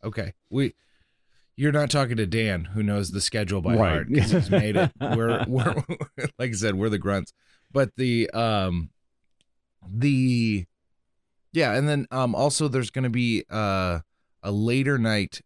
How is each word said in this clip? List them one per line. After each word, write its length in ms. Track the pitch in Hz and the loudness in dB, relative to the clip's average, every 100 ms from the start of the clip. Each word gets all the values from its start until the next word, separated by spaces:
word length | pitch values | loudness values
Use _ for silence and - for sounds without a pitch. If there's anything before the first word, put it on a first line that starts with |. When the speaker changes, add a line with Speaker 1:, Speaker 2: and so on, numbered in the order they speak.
Speaker 1:
Okay. 300 | 110 110 98 - _ | -8 -6 -8 -10 _
We, 240 | 123 139 - _ _ _ _ _ _ _ - | -2 -2 -4 _ _ _ _ _ _ _ -2
you're 160 | 143 | 0
not 180 | 151 147 | 2 2
talking 260 | 147 131 117 | 0 0 0
to 100 | 101 | 0
Dan, 400 | 113 110 92 82 | 0 0 0 -4
who 160 | 101 | -2
knows 280 | 107 101 95 | 0 0 -2
the 100 | 98 | -4
schedule 400 | - 113 101 98 | -4 -2 -2 -2
by 160 | 87 113 | 2 4
Speaker 2:
Right. 120 | 101 | 4
Speaker 1:
heart, 180 | 85 85 | 2 0
'cause 160 | 143 - | 2 4
he's 200 | 180 95 | 2 4
made 260 | 196 107 107 | 2 2 2
it. 140 | 175 - | 0 -2
Speaker 2:
<laughs> 40 | |
Speaker 1:
We're, 440 | 139 127 117 113 - | -4 0 0 0 0
we're, 260 | 127 123 | 0 0
<laughs> 640 | 147 - 185 143 - 123 _ | -2 -6 -8 -10 -8 -10 _
like 120 | 127 | -6
I 20 | |
said, 220 | 110 110 95 | -2 -2 0
we're 120 | 110 | 0
the 100 | 107 | 0
grunts. 340 | 95 98 87 _ _ _ _ | 0 -2 -2 _ _ _ _
But 240 | 135 127 - | 0 0 0
the, 340 | 127 117 113 | 0 2 0
um, 600 | 101 117 107 95 87 80 _ _ _ _ _ _ _ _ _ - | 0 0 2 0 -2 -4 _ _ _ _ _ _ _ _ _ -10
the, 800 | 104 139 135 131 123 113 104 90 _ _ _ _ _ _ _ _ | -2 0 2 2 2 2 0 -4 _ _ _ _ _ _ _ _
yeah, 220 | 160 143 | 0 2
and 140 | 110 143 | 2 0
then, 180 | 147 120 | 0 -2
um, 240 | 127 127 | -2 -2
also 340 | 107 139 139 151 | 0 0 0 0
there's 220 | 131 117 | -2 -4
gonna 200 | - 127 | -4 -2
be, 340 | 120 120 110 - | 0 0 0 -2
uh, 500 | 107 107 98 92 85 - _ _ _ | -4 0 0 0 -2 -6 _ _ _
a 80 | - | -4
later 460 | 101 110 127 135 139 | -2 0 0 0 2
night 420 | 113 107 92 - | 2 0 -2 -6